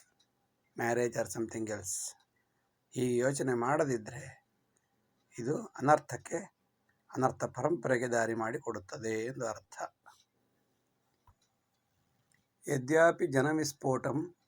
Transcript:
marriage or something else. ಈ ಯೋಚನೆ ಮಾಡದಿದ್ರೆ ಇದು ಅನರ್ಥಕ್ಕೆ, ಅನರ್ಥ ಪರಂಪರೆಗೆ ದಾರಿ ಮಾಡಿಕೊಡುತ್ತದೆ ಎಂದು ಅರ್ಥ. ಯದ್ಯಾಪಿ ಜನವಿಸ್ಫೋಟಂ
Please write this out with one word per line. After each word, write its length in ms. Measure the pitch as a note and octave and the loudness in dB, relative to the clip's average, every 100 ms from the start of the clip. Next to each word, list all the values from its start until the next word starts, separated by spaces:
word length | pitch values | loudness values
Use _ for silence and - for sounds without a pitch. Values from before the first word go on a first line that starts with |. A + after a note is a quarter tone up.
| _ _ _ _ _ _ _ - | _ _ _ _ _ _ _ -2
marriage 380 | A#2+ A#2+ A#2+ A#2 | 0 2 2 0
or 160 | A2+ A#2 | -4 -4
something 300 | A2 A2+ G#2+ | -6 -4 -6
else. 480 | G#2 G2 - - - _ _ _ _ _ _ _ C3 | -6 -6 -8 -8 -14 _ _ _ _ _ _ _ -2
ಈ 220 | B2+ A#2+ | 2 4
ಯೋಚನೆ 360 | B2+ C#3+ C3+ | 2 2 0
ಮಾಡದಿದ್ರೆ 960 | A#2+ A#2+ D3+ D3 A#2+ G#2+ B2 - - _ _ _ _ _ _ _ _ _ - | 0 2 2 2 0 -4 -14 -16 -18 _ _ _ _ _ _ _ _ _ -8
ಇದು 260 | A#2 D#3+ A3+ | -4 -2 -4
ಅನರ್ಥಕ್ಕೆ, 920 | - C3+ D3 - A#2+ - E3+ F#3+ _ _ _ _ _ _ - | -2 4 4 4 -10 -6 -8 -8 _ _ _ _ _ _ 0
ಅನರ್ಥ 280 | B2+ - | 0 0
ಪರಂಪರೆಗೆ 640 | - - C#3 A#2 C3 B2 B2 | -6 -2 -2 0 0 0 2
ದಾರಿ 260 | A#2 A2+ | 0 0
ಮಾಡಿಕೊಡುತ್ತದೆ 920 | A2+ A2 A#2+ - G#2+ G2+ - A2 A2 A#2 | 0 -2 -4 -6 -8 -8 -8 -4 -4 -4
ಎಂದು 220 | C3+ A2+ | -6 -6
ಅರ್ಥ. 300 | G#2+ _ - - _ - - _ _ _ _ _ _ _ _ _ _ _ _ _ _ _ _ _ _ _ _ _ _ _ _ - | -6 _ -12 -12 _ -20 -20 _ _ _ _ _ _ _ _ _ _ _ _ _ _ _ _ _ _ _ _ _ _ _ _ -4
ಯದ್ಯಾಪಿ 600 | A#2+ B2 D#3+ E3 E3+ E3+ | -2 4 6 6 6 2
ಜನವಿಸ್ಫೋಟಂ 1080 | C3+ D3 D#3 C#3+ - C#3+ C3 C#3 C3+ F4 - | 2 2 2 -2 -2 0 0 0 -2 -4 -10